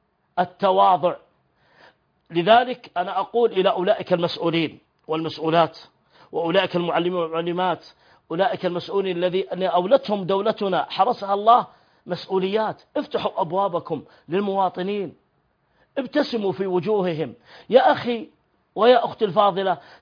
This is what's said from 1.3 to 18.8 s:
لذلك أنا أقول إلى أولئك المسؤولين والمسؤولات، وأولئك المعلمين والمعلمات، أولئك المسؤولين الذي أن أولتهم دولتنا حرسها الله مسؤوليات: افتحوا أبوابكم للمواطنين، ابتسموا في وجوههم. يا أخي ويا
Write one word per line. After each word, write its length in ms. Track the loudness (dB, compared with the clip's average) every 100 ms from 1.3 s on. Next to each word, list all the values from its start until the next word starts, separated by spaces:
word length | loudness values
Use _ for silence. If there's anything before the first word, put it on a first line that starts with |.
| _ _ _ _ _ -20 _ _ _ _
لذلك 600 | -2 4 4 4 -4 -8 -6
أنا 220 | -4 -4
أقول 320 | -2 0 2
إلى 180 | 2 0
أولئك 440 | 2 0 0 0
المسؤولين 680 | -2 0 -2 -2 -2 -2 -6 _ _ -8
والمسؤولات، 720 | -6 -6 -6 0 2 2 -2 -20 _ _ _ -10
وأولئك 440 | -4 0 0 0 0
المعلمين 380 | -2 0 -2
والمعلمات، 720 | -2 -4 -4 -4 -2 -2 -4 -8 _ _ _ -8
أولئك 340 | -2 -2 0 -4
المسؤولين 520 | -6 -4 -4 -2 -2
الذي 360 | -2 -2 -4
أن 100 | -4
أولتهم 600 | 0 0 2 2 2 -4
دولتنا 640 | -2 -2 -2 -2 -2 -2 -2
حرسها 440 | 0 0 0 -2
الله 340 | 0 4 4 2 _ _ _ -10
مسؤوليات: 760 | -10 -4 -2 0 -2 -4 -6 _ -8
افتحوا 440 | -6 -4 -4 -4
أبوابكم 600 | -2 0 -2 -2 -6 -8 -8 _ -6
للمواطنين، 840 | -4 -2 0 -2 -2 -6 -6 -8 -12 _ _ _ _ _ _ _ -8
ابتسموا 540 | -4 -2 -2 -2 -4
في 160 | -4 -2
وجوههم. 640 | -2 0 0 0 -4 -6 -10 _ -20 2
يا 220 | 4 4
أخي 380 | 2 -2 -6 -8 _ _ _ _
ويا 300 | 2